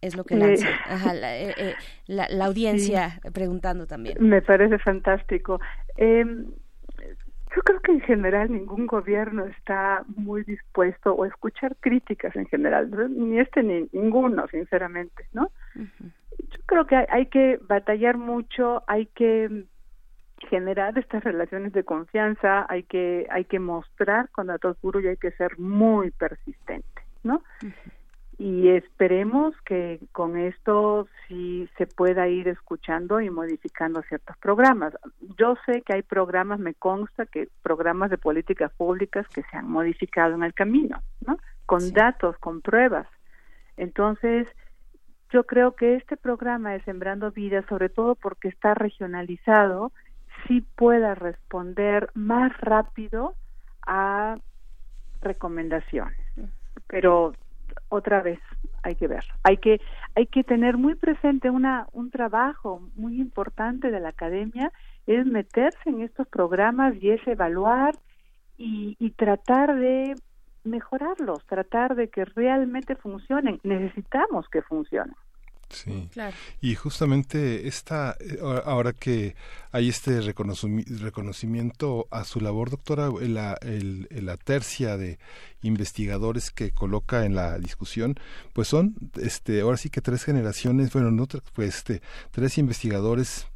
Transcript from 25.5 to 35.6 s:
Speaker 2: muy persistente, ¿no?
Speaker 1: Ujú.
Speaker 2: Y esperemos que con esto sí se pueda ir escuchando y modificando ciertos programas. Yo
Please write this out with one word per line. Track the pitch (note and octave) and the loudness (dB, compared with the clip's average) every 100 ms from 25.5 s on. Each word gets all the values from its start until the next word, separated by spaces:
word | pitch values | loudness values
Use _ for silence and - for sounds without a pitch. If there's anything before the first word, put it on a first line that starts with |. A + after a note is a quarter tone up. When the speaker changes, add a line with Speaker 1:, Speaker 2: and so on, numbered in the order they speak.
| - | -2
Speaker 2:
muy | F3+ G3+ A3 G#3+ F#3 | -2 4 6 6 2
persistente, | - D#3+ - - - - - - - - - | -2 -4 -4 -12 -14 -10 -10 -10 -14 -18 -8
¿no? | A3+ C#4+ - - | -2 -2 -2 -16
Speaker 1:
Ujú. | G#3+ - - - - - - - | -14 -14 -20 -20 -20 -20 -20 -8
Speaker 2:
Y | G3+ F3+ F3+ | -4 6 8
esperemos | F3+ E3+ - F#3 F#3 G#3 B3+ D#4 D#4 - | 6 2 2 4 4 2 2 2 -2 -4
que | F#3 F3 E3 - | -4 -4 -8 -12
con | - E3+ E3+ | -4 -4 -2
esto | F3 F3+ - G#3 G#3 G#3 G3+ - - | -4 -4 2 4 4 2 -2 -12 -14
sí | F3+ F3 F3+ F3+ - | -8 -6 -6 -8 -4
se | - | -4
pueda | - F3+ F#3 F3+ | 2 2 4 2
ir | F3+ F3+ | 2 0
escuchando | F3+ - E3 - E3 F3+ G#3+ | -4 -6 -10 -4 -4 0 0
y | G#3+ | 0
modificando | E3+ E3 D#3 D#3 - E3 E3 | -4 -4 -6 -8 -4 -2 -2
ciertos | D#3 D3+ - - | -6 -8 -10 -6
programas. | F#3+ G#3 C4 A#3+ D#3 - - _ F#3 F#3+ | 0 6 8 6 0 -8 -18 _ -20 0
Yo | A3+ B3 | 2 2